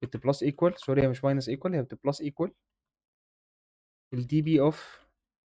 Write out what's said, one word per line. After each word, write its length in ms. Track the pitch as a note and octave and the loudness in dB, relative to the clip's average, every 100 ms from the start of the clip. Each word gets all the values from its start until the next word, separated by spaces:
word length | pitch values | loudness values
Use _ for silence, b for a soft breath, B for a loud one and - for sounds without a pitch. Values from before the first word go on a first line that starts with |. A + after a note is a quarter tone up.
بت 140 | A#2+ A2+ | -10 -4
plus 220 | B2 C#3+ D3+ | 0 0 0
equal، 260 | C#3+ F3 F3+ | 0 0 0
سوري 240 | - C3+ | -2 2
هي 60 | C3+ | 2
مش 120 | B2+ C#3 | 2 0
minus 220 | C#3 B2 C3+ | 0 -2 -4
equal، 180 | F#3 | -2
هي 80 | F3 | -2
بت 120 | B2 | -4
plus 320 | D#3 C3+ D3 D3+ | -4 -4 -2 -4
equal 220 | - E3+ - _ _ _ _ _ _ _ _ _ _ _ _ _ _ _ | -4 -6 -8 _ _ _ _ _ _ _ _ _ _ _ _ _ _ _
ال 140 | B2+ B2 | -8 -2
دي 140 | D3+ | 0
بي 180 | D#3 D#3 C#3+ | 4 4 4
of 60 | D#3 - - _ _ _ _ _ | 0 -8 -20 _ _ _ _ _